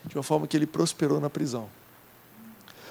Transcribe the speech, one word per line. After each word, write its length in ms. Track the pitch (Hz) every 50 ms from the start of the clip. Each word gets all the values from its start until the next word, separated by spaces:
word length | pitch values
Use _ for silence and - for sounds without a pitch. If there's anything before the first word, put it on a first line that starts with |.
| -
de 140 | 120 -
uma 60 | 147 135
forma 220 | - 156 151 156
que 120 | 156 -
ele 100 | 151 151
prosperou 540 | 151 - 160 165 165 - - 160 143 147 151
na 80 | 147 143
prisão." 400 | - 151 151 135 120 117 107 98 - - - - - - - - - - - - - - - - - - - - - - - -